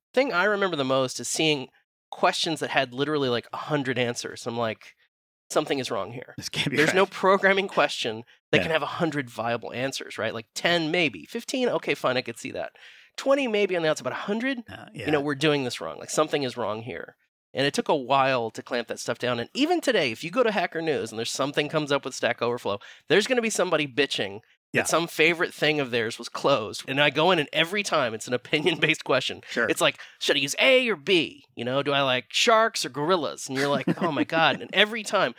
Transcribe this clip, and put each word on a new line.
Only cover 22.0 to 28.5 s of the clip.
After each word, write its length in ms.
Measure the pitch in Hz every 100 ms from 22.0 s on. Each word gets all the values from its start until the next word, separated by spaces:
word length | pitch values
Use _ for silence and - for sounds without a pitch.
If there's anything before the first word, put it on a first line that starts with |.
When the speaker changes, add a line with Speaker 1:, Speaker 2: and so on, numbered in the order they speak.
Speaker 1:
with 100 | 135
Stack 260 | - 113 -
Overflow, 360 | 120 123 110 101 - - _
there's 180 | 175 208
gonna 160 | 247
be 80 | 220
somebody 360 | 202 185 156 143
bitching 520 | 123 139 - 104 101 - _ _
Speaker 2:
Yeah. 100 | 117
Speaker 1:
that 60 | 98
some 180 | 160 170
favorite 480 | - 160 165 175
thing 240 | - 151 151
of 140 | 131
theirs 260 | 117 113 -
was 100 | 120
closed. 540 | - 139 131 104 110 -
And 120 | 139
I 80 | 147
go 200 | 147 170
in, 80 | 175
and 100 | 143
every 320 | - 165 202
time 280 | 196 165 120
it's 140 | 110 -
an 80 |
opinion-based 720 | 123 -